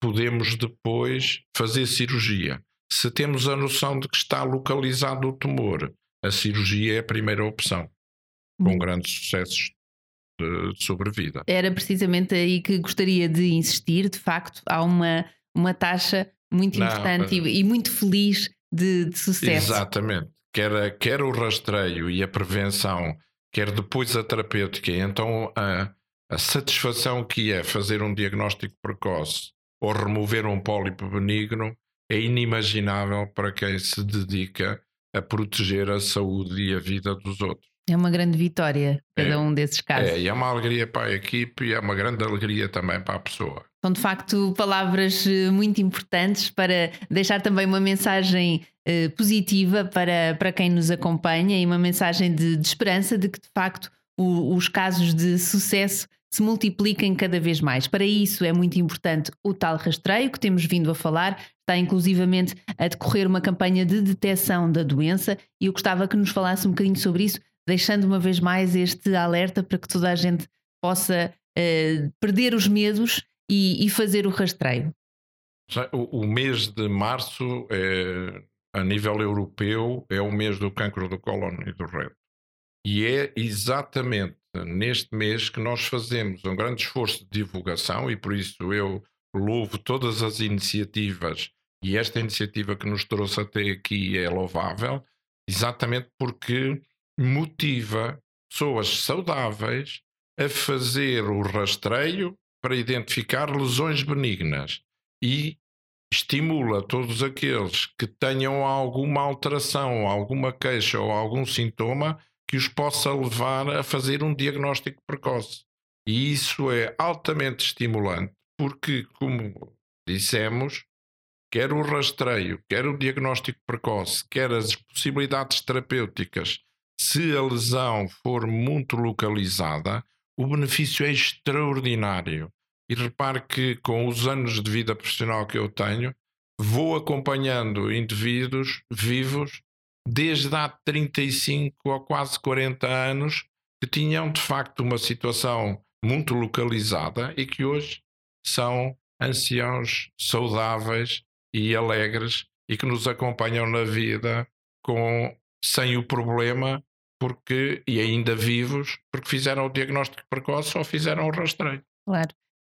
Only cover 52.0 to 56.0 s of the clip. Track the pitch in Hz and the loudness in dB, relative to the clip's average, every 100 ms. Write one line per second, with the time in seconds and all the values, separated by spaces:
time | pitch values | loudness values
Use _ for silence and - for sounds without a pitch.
52 | 180 175 180 156 165 160 151 - 202 180 | 2 2 2 4 4 4 2 0 2 2
53 | 190 226 185 - - 202 185 - - _ | 2 2 0 -4 -6 -2 -2 -4 -16 _
54 | _ - 185 175 156 180 180 - 190 180 | _ -2 2 2 2 2 2 2 2 4
55 | 170 160 175 175 175 196 - 196 196 196 | 4 4 4 2 2 0 2 2 2 0